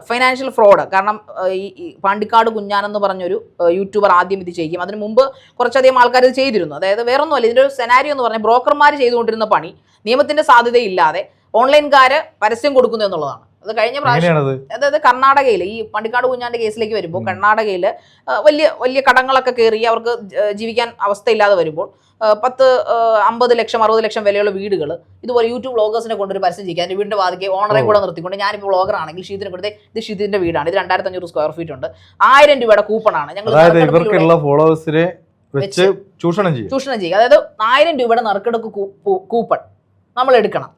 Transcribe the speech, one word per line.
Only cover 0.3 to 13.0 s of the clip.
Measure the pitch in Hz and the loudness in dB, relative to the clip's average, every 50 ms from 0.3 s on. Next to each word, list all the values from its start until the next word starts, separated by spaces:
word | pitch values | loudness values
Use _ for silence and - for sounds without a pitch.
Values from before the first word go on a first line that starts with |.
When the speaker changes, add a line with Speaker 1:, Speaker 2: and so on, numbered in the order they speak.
| 262 254 269 254 | 0 -2 -6 -8
Speaker 1:
ഫ്രോഡ്. | - - 226 202 196 170 143 - - | 0 4 6 6 6 6 4 0 -2
കാരണം, | 190 196 214 214 214 - - - - | -2 0 -2 -4 -6 -8 -16 -10 -6
ഏഹ്, | 185 185 | -4 -4
ഈ, | 190 185 196 202 - - | -4 -4 -8 -10 -14 -16
ഈ | 175 165 - _ - | -18 -18 -14 _ -4
പാണ്ടിക്കാട് | 196 196 214 214 214 - 226 226 226 | -4 -2 -2 -4 0 2 2 2 2
കുഞ്ഞാനെന്ന് | 220 214 202 196 202 202 202 208 208 208 | -2 -6 -6 -4 -4 -4 -4 -2 -4 -2
പറഞ്ഞൊരു, | 202 196 190 185 180 175 190 - - - _ - 175 | -2 -2 -2 -4 -6 -6 -6 -6 -8 -10 _ -2 0
ഏഹ്, | 170 | 0
യൂട്യൂബർ | 170 190 196 196 - 208 202 196 | 0 0 -2 -4 -4 0 2 2
ആദ്യം | 180 175 180 185 196 196 | 4 2 2 0 -4 -8
ഇത് | 185 175 | -8 -10
ചെയ്യും. | 170 175 165 156 165 175 180 | -8 -8 -8 -8 -6 -8 -8
അതിന് | 190 208 | -8 -10
മുമ്പ് | 214 208 214 220 233 269 269 269 - _ _ _ - | -10 -8 -4 2 2 2 0 0 -12 _ _ _ -4
കുറച്ചധികം | 247 240 233 269 254 262 262 254 | -4 0 0 2 2 4 4 4
ആൾക്കാർ | 247 240 240 254 247 | 4 4 4 4 4
ഇത് | 262 254 | 4 2
ചെയ്തിരുന്നു. | 262 262 269 226 202 170 151 143 | 2 -2 0 0 -2 -2 -4 -6
അതായത് | 147 185 190 202 214 233 | -4 -2 -2 -2 -2 0
വേറൊന്നുമല്ല, | 240 254 277 294 320 302 262 240 | 0 0 0 0 0 0 0 0
ഇതിന്റെ | 220 233 254 269 | 2 2 2 2
ഒരു | 277 | 2
സെനാരിയോ | 277 - 240 233 247 262 277 294 285 | 0 -4 0 2 2 2 2 2 -4
എന്ന് | 269 247 | -2 -2
പറഞ്ഞാൽ | 226 220 220 | -2 -2 -2
ബ്രോക്കർമാർ | 214 220 233 247 247 294 294 294 294 294 294 | 0 2 2 2 4 2 2 4 4 4 4
ചെയ്തുകൊണ്ടിരുന്ന | 285 262 240 240 240 226 220 220 220 220 | 4 0 0 0 0 -2 -2 -2 -4 -2
പണി | 202 196 160 151 170 - _ _ _ _ _ - | 0 -2 -2 -2 -6 -16 _ _ _ _ _ -4
നിയമത്തിന്റെ | 208 247 277 285 - 302 294 302 | -2 0 0 0 0 0 -2 2
സാധ്യതയില്ലാതെ | 294 254 240 233 240 233 240 240 196 185 180 170 156 156 185 - - _ _ _ _ - | 4 4 4 4 4 2 0 0 0 0 0 0 0 0 -2 -8 -10 _ _ _ _ 0
ഓൺലൈൻകാര് | 214 247 269 294 302 294 294 269 277 262 254 269 311 - - _ - 202 | 0 2 4 4 2 2 4 6 6 6 6 4 0 -2 -4 _ -4 -2
പരസ്യം | 220 233 226 - 294 277 | -2 -2 -2 -4 0 2
കൊടുക്കുന്നു | 262 247 226 226 220 | 2 2 2 0 -2